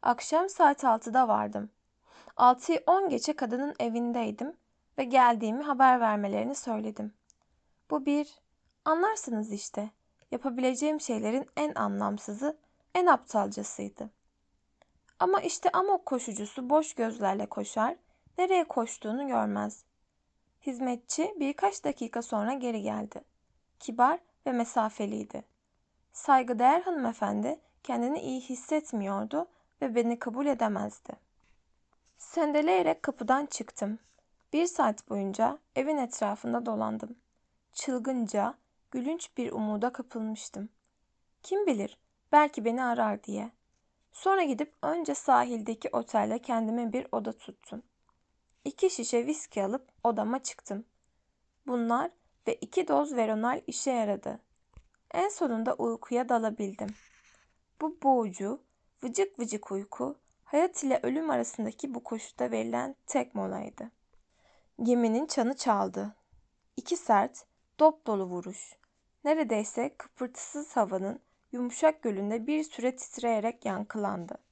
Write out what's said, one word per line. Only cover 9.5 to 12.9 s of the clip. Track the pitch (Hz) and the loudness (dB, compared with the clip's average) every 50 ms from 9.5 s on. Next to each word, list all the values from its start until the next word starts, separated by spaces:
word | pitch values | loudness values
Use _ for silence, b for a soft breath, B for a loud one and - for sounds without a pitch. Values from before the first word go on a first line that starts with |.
işte, | 208 202 - - - - 208 220 _ _ _ _ _ _ _ _ | -6 -8 -8 -8 -6 -6 -8 -8 _ _ _ _ _ _ _ _
yapabileceğim | - 247 - 277 233 247 254 254 262 247 285 302 311 302 | -8 -4 -4 -4 -2 2 2 2 2 2 0 0 0 0
şeylerin | - - 240 214 220 214 226 269 262 - _ - | -2 -2 -4 -2 0 0 0 0 -2 -4 _ -2
en | - 302 - | -2 -2 0
anlamsızı, | - 220 202 202 202 208 202 208 208 - - 208 214 269 294 311 - _ _ _ _ _ _ | 0 0 0 0 0 0 0 -2 -4 -6 -8 -8 -4 -4 -4 -4 -6 _ _ _ _ _ _